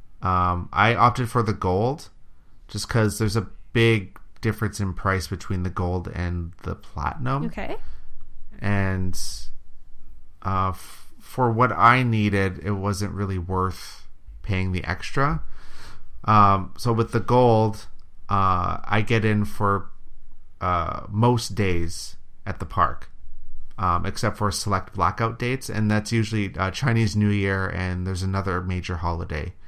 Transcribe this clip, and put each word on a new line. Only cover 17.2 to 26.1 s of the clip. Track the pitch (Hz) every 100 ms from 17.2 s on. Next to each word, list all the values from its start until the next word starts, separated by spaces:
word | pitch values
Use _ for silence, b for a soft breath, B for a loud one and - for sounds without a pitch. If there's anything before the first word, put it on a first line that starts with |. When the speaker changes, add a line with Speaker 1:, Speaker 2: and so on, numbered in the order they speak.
Speaker 1:
gold, | 104 123 123 110 110 104 - - - - -
uh, | 101 95 90 90 85
I | - 107
get | 104 117
in | 107 104 104
for, | - 101 98 - - - - - - - -
uh, | 92 87 80 - -
most | 101 120 120 -
days | 95 98 85 82 - - - - -
at | - -
the | 82
park, | 95 76 - - - - - - - - -
um, | 92 87
except | 98 - 110 -
for | 101
select | - 104 95 -
blackout | 95 87 - 113 117
dates, | 123 131 -
and | 107 107
that's | 107 104